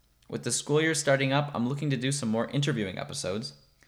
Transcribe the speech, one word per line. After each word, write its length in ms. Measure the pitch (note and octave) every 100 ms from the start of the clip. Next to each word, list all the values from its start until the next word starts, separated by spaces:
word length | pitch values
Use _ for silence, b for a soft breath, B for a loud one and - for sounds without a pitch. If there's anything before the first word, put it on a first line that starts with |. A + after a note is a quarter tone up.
| _ _ -
With 160 | A2+
the 80 | A#2+
school 300 | A#2+ - D3
year 140 | D#3+ D3
starting 380 | C#3+ C3+ C3+
up, 180 | C#3 C#3+
I'm 140 | - A#2+
looking 220 | C#3+ D3+
to 80 | C3
do 140 | C3
some 180 | C#3 A2+
more 200 | A2 -
interviewing 480 | C#3+ C#3+ A2+ F#2+ -
episodes. 560 | - - F2+ G#2 A2+ - _ _